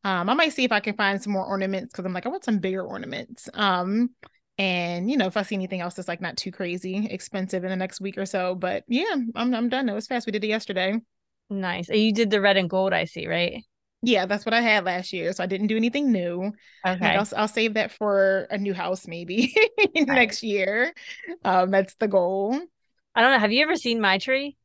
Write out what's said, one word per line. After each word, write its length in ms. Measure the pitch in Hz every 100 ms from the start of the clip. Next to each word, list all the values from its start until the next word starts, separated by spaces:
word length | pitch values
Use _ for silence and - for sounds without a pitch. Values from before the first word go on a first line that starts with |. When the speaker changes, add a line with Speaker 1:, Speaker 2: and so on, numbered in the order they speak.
Speaker 1:
Um, 260 | 202 185 180
I 40 |
might 180 | 269 320
see 100 | 285
if 80 | 247
I 80 | 208
can 160 | 208 208
find 260 | 202 196
some 100 | 208
more 100 | 196
ornaments 480 | - 196 190 196 -
'cause 100 | - 185
I'm 60 |
like, 100 | 180
"I 60 | 233
want 140 | 370
some 140 | - 208
bigger 240 | 180 190
ornaments." 680 | - - 165 - - - -
Um, 580 | - 208 180 180 208 247 _ - _ _ -
and, 540 | 190 180 175 175 190
you 60 | 285
know, 80 | 185
if 100 | 208
I 60 |
see 120 | 196 202
anything 240 | 185 185
else 140 | 175
that's, 140 | - 175
like, 120 | 170
not 140 | 180 -
too 120 | -
crazy 560 | 185 180 180 185 185 202
expensive 540 | 185 - 196 190 185
in 60 | 185
the 60 | 185
next 240 | 190 -
week 160 | 196 196
or 80 | 196
so. 280 | 196 180
But 300 | 185 180 196 -
yeah, 260 | 240 415 320 233
I'm, 200 | 226 240
I'm 140 | 240 240
done. 200 | 254 262
It 60 |
was 120 | 202 226
fast. 200 | 247 226
We 60 |
did 100 | 208
it 40 | 214
yesterday. 500 | 214 - 185 185 220 - _ _ _ _
Speaker 2:
Nice. 380 | 196 185 - 170
And 80 | 214
you 120 | 220
did 160 | 208 226
the 100 | 208
red 160 | 196 196
and 120 | 180
gold, 220 | 190 190
I 100 | 175
see, 220 | 165 - -
right? 340 | 165 175 233 - _ _ _
Speaker 1:
Yeah, 240 | 233 214 185
that's 200 | 208 226
what 80 |
I 60 | 226
had 220 | 233 214
last 280 | 185 180 185
year. 200 | 185 165
So 100 | 190
I 20 | 180
didn't 200 | 190 208
do 100 | 220
anything 360 | 233 277 285
new. 400 | 208 175 175 190 208 _ _
Like, 100 | 185 185
Speaker 2:
Okay. 180 | 175
Speaker 1:
I'll 80 | 190
s-, 100 | 214
I'll 160 | - 214
save 260 | 226 220
that 180 | 214 220
for 540 | - 208 196 190 190 -
a 60 | 208
new 140 | 202
house 320 | 185 175 185 -
maybe 480 | 170 170 196 262 - 440 -
<laughs> 180 | 403
Speaker 2:
Nice. 120 | 320 262
Speaker 1:
next 360 | 269 233 -
year. 500 | 226 202 190 214 269 - - - - 349
Um, 260 | - 185 185
that's 240 | 196 190
the 140 | - 220
goal. 500 | 196 175 190 196 269 349 _ _ _ _
Speaker 2:
I 80 | -
don't 100 | 240
know. 60 | 269
Have 100 | 208
you 100 | 240
ever 120 | 302 330
seen 240 | 247 226
my 180 | 202 190
tree? 380 | - 262 285 -